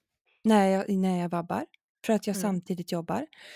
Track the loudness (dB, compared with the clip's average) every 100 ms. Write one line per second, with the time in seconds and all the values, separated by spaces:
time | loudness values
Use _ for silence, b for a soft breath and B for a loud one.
0 | _ _ _ _ 4 6 6 2 0 0
1 | 2 0 -2 -4 -4 -6 -6 _ _ _
2 | 0 0 0 -4 -2 -2 -4 -6 -4 -6
3 | -4 -4 -6 B B